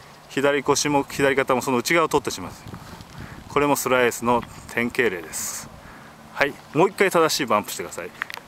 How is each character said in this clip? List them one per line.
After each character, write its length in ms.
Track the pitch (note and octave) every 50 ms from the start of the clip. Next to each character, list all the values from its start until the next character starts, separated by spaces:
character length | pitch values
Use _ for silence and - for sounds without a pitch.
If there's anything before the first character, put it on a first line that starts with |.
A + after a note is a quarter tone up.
| - - - - - -
左 340 | - C#3 C3+ C#3+ C#3+ D3
腰 280 | C#3+ D3 C#3 - - D3
も 120 | D3 C#3 C3
左 300 | - - - D3+ C3+ C3+
肩 200 | C3+ C3 - C3
も 80 | B2
そ 80 | - C#3
の 80 | B2+ A#2+
内 160 | - - E3+
側 100 | E3+ D#3
を 40 | -
取 100 | - C#3+
っ 20 |
て 80 | - A2
し 120 | - G2
ま 80 | F#2 D2+
う。 20 | - - - - - - - - - - - - - - - - - - - -
こ 120 | - C#3+
れ 60 | C#3+
も 100 | D3 C3+
ス 120 | - - B2+
ラ 180 | B2+ B2+ B2
イ 60 | A#2
ス 140 | - - A2+
の 160 | A#2+ B2 A#2 - - - - - -
典 160 | - A#2+ A#2 A#2+
型 160 | - - B2
例 180 | G#2 F#2 E2+
で 100 | E2 -
す。 380 | - - - - - - - - - - - - - - - - - - - - -
は 100 | - C#3+
い、 80 | C#3+ - - - - -
も 100 | D3 F#3
う 60 | A3
一 20 |
回 180 | - - G3+ F#3
正 240 | - F3 D#3+ D3 -
し 60 | -
い 60 | C#3+
バ 120 | A2+ G#2+ G#2
ン 60 | G2+
プ 80 | -
し 40 | -
て 60 | -
く 40 | F2+
だ 60 | F2+
さ 120 | - F2 E2+
い。 60 | F2+ - - - - - - -